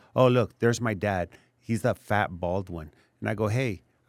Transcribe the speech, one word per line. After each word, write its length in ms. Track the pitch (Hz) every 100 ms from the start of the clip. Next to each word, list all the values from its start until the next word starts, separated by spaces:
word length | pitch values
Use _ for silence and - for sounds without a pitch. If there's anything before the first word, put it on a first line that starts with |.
| _
"Oh, 140 | - 127
look, 300 | 123 - -
there's 220 | 117 113
my 140 | 117
dad. 340 | 98 104 92 87 - _ _
He's 240 | - 131
the 120 | 123
fat, 460 | - - 104 95 85
bald 280 | 87 95 90
one." 240 | 85 78 - _ -
And 80 | 110
I 60 |
go, 140 | 104 107
"Hey," 340 | 120 131 90 _ _